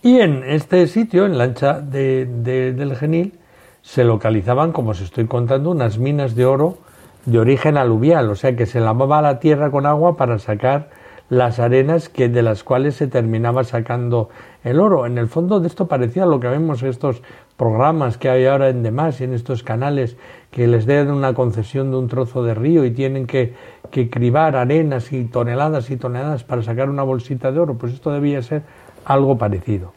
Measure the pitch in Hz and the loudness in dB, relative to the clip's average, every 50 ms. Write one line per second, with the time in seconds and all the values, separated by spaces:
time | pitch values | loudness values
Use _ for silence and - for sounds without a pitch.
0 | - 240 247 254 214 170 147 131 131 131 147 156 143 - 185 185 175 165 - 220 | 6 6 6 6 6 4 2 -2 -2 -2 -2 -2 0 2 4 4 4 4 2 -2
1 | 233 220 - 175 196 202 175 127 120 127 120 - 147 139 147 - 147 143 135 139 | -2 2 2 2 2 2 2 2 0 0 0 0 0 0 0 0 -6 -6 -4 -2
2 | 135 135 131 131 131 123 123 117 117 123 127 131 127 127 127 127 143 139 135 120 | 0 0 0 0 -2 -4 -4 -4 -4 -2 -2 -2 -2 -2 -2 -4 -4 -4 -4 -4
3 | 143 151 160 165 175 202 - - _ _ _ - - - _ _ _ - - - | -2 0 0 0 -2 -2 -6 -14 _ _ _ -20 -20 -20 _ _ _ -6 0 4
4 | 123 120 113 104 - 110 110 107 90 107 123 131 151 165 165 - 127 110 104 85 | 4 4 4 2 2 0 0 0 0 0 2 2 2 0 0 -2 -4 -4 -4 -6
5 | 95 87 - 131 117 113 - 120 120 120 135 135 143 170 180 156 123 113 101 110 | -8 -10 -4 -4 -4 -2 0 -2 0 0 0 0 0 -2 -2 0 -2 -2 -2 -2
6 | 123 135 147 147 139 127 113 117 127 127 135 135 147 170 185 - _ - - - | -2 -2 0 -2 -2 -2 0 2 2 2 4 2 2 0 -2 -6 _ -20 -20 -20
7 | - - _ _ _ 131 117 117 110 120 139 127 - 156 147 143 131 120 113 110 | -20 -20 _ _ _ 2 2 4 4 4 2 4 2 2 2 2 2 2 2 2
8 | 117 151 170 160 123 107 104 98 - 135 123 117 117 104 - 123 113 110 110 120 | 4 4 4 4 2 0 -2 0 0 -2 0 0 -2 -2 0 0 0 2 2 2
9 | 135 139 151 151 151 147 139 143 - 156 151 139 147 143 135 143 139 147 151 147 | 2 2 2 4 4 2 0 2 2 2 2 2 0 0 0 0 2 2 2 4
10 | 160 175 170 - 135 120 113 104 - - 107 104 120 127 135 147 147 - - - | 2 2 2 2 0 0 0 -4 -2 -4 -4 0 0 0 0 0 -4 -8 -20 -20
11 | - - - - _ _ 131 123 123 120 107 - 120 120 120 131 135 143 165 170 | -20 -20 -20 -20 _ _ 2 2 2 2 0 0 0 2 4 4 4 4 0 0
12 | 160 - - - 127 120 120 120 117 113 107 98 - - 131 127 135 147 139 - | -2 -4 -2 0 0 2 2 2 2 2 0 -2 -2 -2 0 0 0 -2 -2 -2
13 | 151 135 127 131 117 113 113 113 117 117 120 127 127 117 - 117 113 - 123 123 | -4 -2 0 0 0 0 -2 0 0 0 0 0 -2 -2 -4 -6 -4 -4 -4 -4
14 | 123 120 120 117 110 - - - - - - _ _ 120 123 151 190 214 196 147 | -2 0 0 -2 -2 -4 -10 -20 -20 -20 -20 _ _ -2 0 2 4 4 2 2
15 | 120 120 123 120 117 110 - 160 170 180 214 202 165 170 - - 190 165 - 135 | 0 -2 -2 -2 -4 -2 -2 -2 -2 0 0 0 0 -2 -2 -4 -4 -2 0 -2
16 | 127 117 120 185 190 180 156 131 123 123 127 147 160 160 147 117 131 135 123 120 | -2 -2 -2 0 2 2 2 2 0 -2 -2 -2 -2 -2 -2 -2 -4 -6 -6 -4
17 | - 143 120 - - - - - - _ _ - 127 117 110 110 127 151 160 160 | -4 -4 -4 -4 -10 -20 -20 -20 -20 _ _ -2 -2 0 2 2 2 2 2 2
18 | 143 120 113 - - 139 127 131 127 131 135 139 135 135 127 123 117 113 110 135 | -2 -2 -4 -2 -2 0 2 4 4 4 2 4 2 2 0 0 -2 -2 -2 -2
19 | 156 160 143 156 131 127 127 117 120 - 135 113 - - 117 113 131 143 147 139 | -2 -2 -2 -4 -6 -6 -6 -6 -6 -6 -8 -8 -6 -6 -6 -4 -2 -2 -2 -2
20 | 127 117 120 - - - - - _ _ - - 120 117 120 113 107 120 139 143 | -2 -4 -6 -12 -20 -20 -20 -20 _ _ -4 0 2 4 4 2 2 2 2 2
21 | 143 143 143 139 135 131 123 131 127 120 98 113 104 - - 135 135 135 131 131 | 2 2 0 0 0 0 0 0 0 -2 -2 -4 -6 -4 -4 -4 -4 -2 -2 -2
22 | 127 120 127 131 131 117 - 135 120 117 113 107 117 147 170 165 139 123 117 127 | -4 -4 -2 -4 -4 -4 -4 -4 -2 -2 -2 -2 0 2 2 4 2 2 0 -2
23 | 135 135 135 135 131 120 - 135 123 117 123 - - - - _ - - - 143 | -4 -4 -4 -4 -6 -2 -2 -2 -2 -2 -4 -12 -20 -20 -20 _ -20 -6 -4 -2
24 | 123 117 - 123 120 123 120 147 160 156 143 131 123 127 147 160 160 151 139 123 | -2 -2 -2 0 0 2 2 2 2 2 0 0 0 2 2 0 0 0 -2 -4
25 | 117 - 143 131 120 113 - 123 120 117 120 131 147 156 156 143 117 123 135 123 | -6 -6 -6 -6 -6 -4 -4 -4 -2 -2 -2 -2 -2 -2 -2 -4 -4 -6 -8 -8
26 | - 127 120 123 139 151 151 127 - - 127 123 113 110 117 120 135 139 139 143 | -6 -6 -6 -6 -6 -6 -6 -8 -6 -6 -6 -4 -4 -4 -4 -4 -2 -4 -2 -4
27 | 139 135 131 123 117 - 143 123 - 135 131 156 170 151 127 117 123 120 123 135 | -2 -2 -2 -4 -4 -6 -8 -4 -4 -2 0 0 -2 -2 -2 -6 -6 -8 -8 -6
28 | - 156 143 143 143 147 143 139 120 - 156 151 151 - - - - - - - | -6 -4 -4 -2 -2 -2 -2 -4 -6 -6 -6 -8 -8 -10 -20 -20 -20 -20 -20 -20
29 | - - 135 139 135 135 135 117 113 104 101 92 - - 107 95 90 87 _ | -2 0 2 2 4 2 2 0 0 -2 -2 -4 -4 -4 -4 -4 -6 -10 _